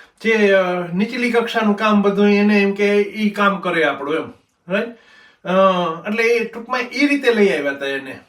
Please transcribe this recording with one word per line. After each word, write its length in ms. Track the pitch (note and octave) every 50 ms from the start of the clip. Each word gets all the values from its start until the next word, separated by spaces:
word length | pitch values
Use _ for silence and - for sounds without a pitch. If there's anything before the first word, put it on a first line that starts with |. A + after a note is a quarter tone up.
| - _ _ _
જે, 320 | - A3 A3 G#3+ G#3 G3 G3
અ, 340 | F#3+ F#3 F3+ F3+ F3+ E3+ E3+ F3
નીચલી 380 | F#3 A3 A#3 B3+ A#3+ A#3+ A#3
કક્ષાનું 440 | A3 A#3 G#3+ - - A3+ A3 G#3+ G3+
કામ 260 | G#3 A3 G#3+ G#3 G3+
બધું 280 | G3 G3+ G3 G3+ G#3 G#3
એને 320 | G3+ G3+ G#3 G#3 G#3+ G3+
એમ 120 | G3+ G3 G3+
કે 200 | G3+ G3+ G3+ G#3
ઈ 340 | G#3 G3+ - - G#3+ G#3+ G3+
કામ 300 | - G#3 G3+ G3 F#3+ F3
કરે 240 | - F3 E3 E3 D3+
આપણું 320 | C#3+ C#3 - - C#3+ D#3+
એમ, 180 | D3+ C3 - - - _ _ _ _ _
રાઈટ? 300 | E3+ F#3+ G#3+ A#3 A#3+ - - _ _ - - - _ _ _ -
અ, 80 | F3 F#3 F#3+ F#3+ F#3+ F3+ F3+ F3 E3 D#3+ E3 -
એટલે 160 | G#3 G#3+ A3+ A3+
એ 220 | A#3 A#3+ A#3 G#3+
ટૂંકમાં 340 | - - A#3 - B3 B3+ B3
ઈ 280 | A#3+ - - B3+ D4
રીતે 260 | C#4+ C#4+ C#4 C4 A#3+ A3+
લઈ 160 | G#3+ G3+ F#3+
આવ્યા 220 | E3 D3 C#3+ C#3
હતા 140 | C#3 C#3 C#3
એને. 340 | C#3 C#3 C3 C3 C3+ B2 - -